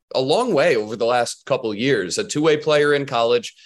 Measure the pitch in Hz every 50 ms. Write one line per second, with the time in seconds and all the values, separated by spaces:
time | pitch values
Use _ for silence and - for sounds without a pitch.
0 | _ _ - - 131 131 156 208 247 254 196 139 147 175 143 113 104 107 117 104
1 | 113 113 123 123 117 - - - - - 139 123 - 110 107 101 117 139 135 110
2 | 92 90 82 - 104 - - 147 151 160 156 147 151 156 151 147 147 147 147 143
3 | 139 135 135 117 117 117 123 120 113 - - _ -